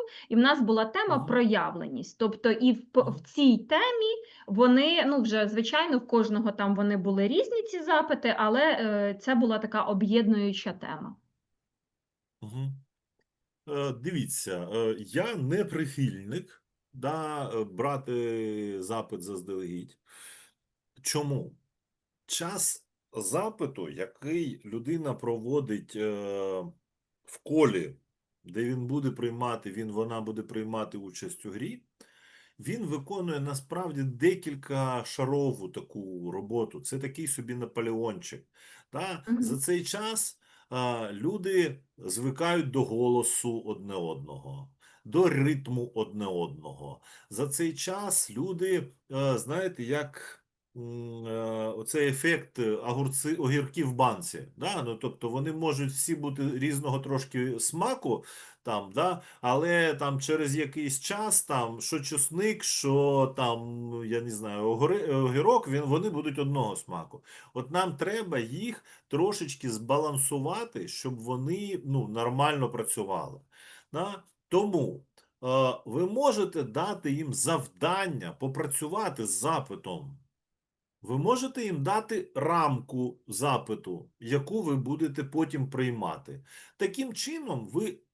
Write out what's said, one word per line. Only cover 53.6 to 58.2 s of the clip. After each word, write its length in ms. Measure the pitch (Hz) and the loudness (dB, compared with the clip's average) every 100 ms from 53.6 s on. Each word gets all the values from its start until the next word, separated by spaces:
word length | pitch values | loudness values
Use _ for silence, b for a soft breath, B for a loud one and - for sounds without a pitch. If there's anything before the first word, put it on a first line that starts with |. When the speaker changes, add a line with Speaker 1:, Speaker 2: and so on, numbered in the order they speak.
| 135 - 139 | 0 -2 0
Speaker 2:
в 40 | |
банці. 540 | 123 127 98 170 82 139 - | 4 2 2 -4 -8 -12 -8
Да? 260 | 180 190 | -6 -4
Ну, 120 | 120 | -4
тобто 340 | 110 120 - 117 | -4 -6 -6 -4
вони 240 | 127 151 | -2 -2
можуть 380 | 156 160 139 139 | 0 0 0 0
всі 240 | 135 - | 0 0
бути 280 | 156 147 139 139 131 | 0 -2 -2 -2 0
різного 400 | 143 139 143 135 | 0 0 0 -2
трошки 640 | 135 135 135 127 127 117 | -2 -4 -2 -2 -2 0
смаку, 640 | - 160 220 262 135 107 | 0 0 0 0 0 -2